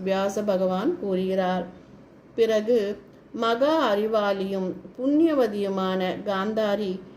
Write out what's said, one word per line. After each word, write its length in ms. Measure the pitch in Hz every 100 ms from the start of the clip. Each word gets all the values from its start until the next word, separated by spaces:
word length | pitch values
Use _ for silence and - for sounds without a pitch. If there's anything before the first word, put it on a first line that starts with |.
வியாச 400 | 190 190 196 208
பகவான் 560 | 208 185 185 185 247 349
கூறுகிறார். 680 | 202 185 185 190 185 185 175 - - - - - - -
பிறகு 640 | 226 220 214 240 202 208 - - -
மகா 640 | 220 226 233 277 320 254 202
அறிவாளியும் 760 | 220 220 202 196 190 196 185 180 - -
புண்ணியவதியுமான 1120 | 262 294 330 285 226 208 196 190 190 185 185 - 208
காந்தாரி 760 | 196 202 220 214 202 202 185 -